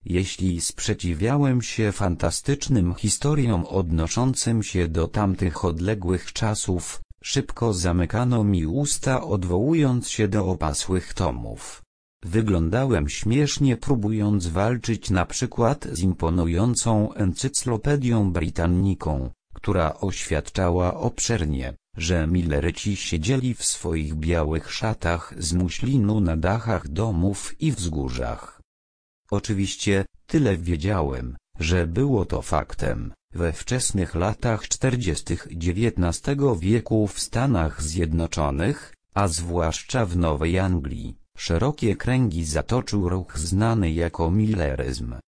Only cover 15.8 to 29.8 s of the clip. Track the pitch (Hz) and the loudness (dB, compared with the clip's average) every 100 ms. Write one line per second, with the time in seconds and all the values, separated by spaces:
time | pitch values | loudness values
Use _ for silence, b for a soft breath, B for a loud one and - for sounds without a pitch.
15.8 | - 82 92 87 82 87 85 85 113 120 | -4 -2 0 0 0 2 2 2 2 2
16.8 | - 107 107 - 101 85 131 - - 113 | 2 2 2 0 0 0 -2 -2 -2 0
17.8 | 139 147 123 117 101 87 82 - 85 87 | 2 2 2 2 2 2 -2 0 2 4
18.8 | 98 92 85 71 65 - _ - - 92 | 2 0 -2 -2 -4 -10 _ -10 -2 2
19.8 | 80 - 101 92 - 76 - - 90 87 | 2 0 -4 -4 -2 -2 -2 0 2 2
20.8 | 90 - 120 - - 117 78 69 64 - | 2 0 -4 -2 -2 0 0 -2 -4 -10
21.8 | _ - 82 87 80 90 85 71 80 80 | _ -8 0 2 2 2 2 2 0 -2
22.8 | - 101 - 85 80 135 127 120 - - | -4 -4 -2 -2 0 0 0 -2 -4 -4
23.8 | 87 82 76 78 78 85 76 80 - - | -2 -2 -2 -2 0 2 2 -2 -4 -4
24.8 | 110 110 85 85 - - 82 87 90 - | -4 -2 0 -2 -4 -8 -2 0 0 0
25.8 | 117 135 101 107 92 80 85 110 113 95 | 2 4 4 4 2 2 0 0 0 -2
26.8 | 73 73 113 90 90 98 - - 160 131 | -2 -4 0 2 0 0 -6 -2 -2 0
27.8 | 87 156 131 123 120 113 - - - _ | -2 -2 -4 -4 -4 -6 -12 -20 -20 _
28.8 | _ _ _ _ _ 101 - 101 98 - | _ _ _ _ _ -4 0 -2 -2 -2